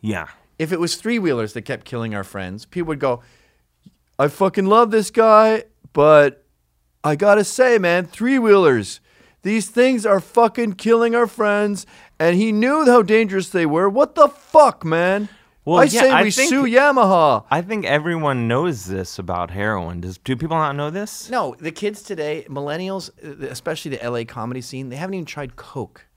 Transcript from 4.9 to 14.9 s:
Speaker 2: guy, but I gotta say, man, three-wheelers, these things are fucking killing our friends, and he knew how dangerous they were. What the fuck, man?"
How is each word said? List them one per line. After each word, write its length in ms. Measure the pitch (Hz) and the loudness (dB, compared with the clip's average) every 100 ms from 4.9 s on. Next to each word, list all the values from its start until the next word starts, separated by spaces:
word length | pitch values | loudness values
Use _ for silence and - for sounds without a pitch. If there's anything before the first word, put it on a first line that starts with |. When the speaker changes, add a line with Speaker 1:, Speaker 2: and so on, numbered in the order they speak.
| 220 196 | 0 -2
Speaker 2:
guy, 540 | - 226 214 220 220 - _ - | 2 6 6 6 0 -4 _ -10
but 500 | - 151 151 143 127 _ _ _ _ _ _ | 2 6 6 6 0 _ _ _ _ _ _
I 120 | 147 147 | -4 0
gotta 280 | 208 208 | 4 4
say, 340 | 208 - 254 233 | 2 0 2 4
man, 280 | 175 175 175 | 2 0 -2
three-wheelers, 920 | - 233 269 226 202 175 123 98 - _ _ _ _ | -6 -2 0 4 6 6 2 -2 -12 _ _ _ _
these 260 | 185 220 202 | -4 -4 -4
things 340 | - 254 254 | 0 2 2
are 160 | 208 196 | 0 0
fucking 540 | - - 233 - 233 | 0 0 0 0 -6
killing 400 | 185 220 226 233 | -4 0 2 2
our 140 | 233 233 | 0 -2
friends, 580 | - 214 208 208 202 - - _ _ | -2 -2 0 -2 -4 -10 -20 _ _
and 160 | 165 175 | 0 2
he 160 | 220 | 0
knew 340 | 214 247 302 285 | 0 0 2 4
how 180 | 247 | 4
dangerous 460 | 196 214 220 190 180 | 4 2 2 -2 -4
they 180 | 185 165 | -2 0
were. 200 | 156 196 | 0 0
What 280 | 208 294 - | 0 -2 4
the 120 | 294 | 2
fuck, 540 | - _ 320 277 - | 2 _ 6 6 2
man?" 460 | 160 | -4